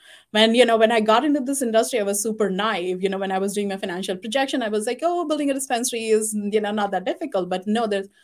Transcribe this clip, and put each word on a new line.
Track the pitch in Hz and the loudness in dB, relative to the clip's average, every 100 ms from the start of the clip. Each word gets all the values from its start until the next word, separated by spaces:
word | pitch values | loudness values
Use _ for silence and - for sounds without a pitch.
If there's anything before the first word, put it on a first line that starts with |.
| - - _ | -20 -20 _
When, | 214 226 | 4 6
you | 233 | 6
know, | 233 226 | 6 6
when | 226 | 4
I | 233 | 4
got | 214 220 302 | 4 4 4
into | 285 | 2
this | 254 277 | 0 -2
industry, | 247 220 226 240 | 2 2 2 0
I | |
was | 202 202 | -2 -2
super | 226 220 202 | -2 0 0
naive. | 185 220 196 180 185 | 0 -2 -2 -2 -2
You | 196 | -2
know, | 196 | -2
when | 196 | -2
I | 190 | -2
was | 196 196 | -2 -2
doing | 202 | -4
my | 196 | -4
financial | 196 175 190 185 | -6 -6 -6 -6
projection, | 233 262 277 277 | -4 -2 0 -2
I | 220 | -2
was | 214 220 | -2 -4
like, | 240 | -2
"Oh, | 330 349 302 | -2 -2 -2
building | 302 285 | -2 -2
a | 269 | -2
dispensary | - 240 240 233 226 | -4 -4 -2 -4 0
is, | 220 214 214 | 2 0 -4
you | 202 214 | -2 -2
know, | 202 | -2
not | 214 202 | -2 -2
that | 190 202 | -2 -4
difficult." | 339 320 196 180 | -6 -4 -4 -2
But | 185 202 | -4 -2
no, | 220 220 | -2 0
there's | 196 196 _ | -2 -4 _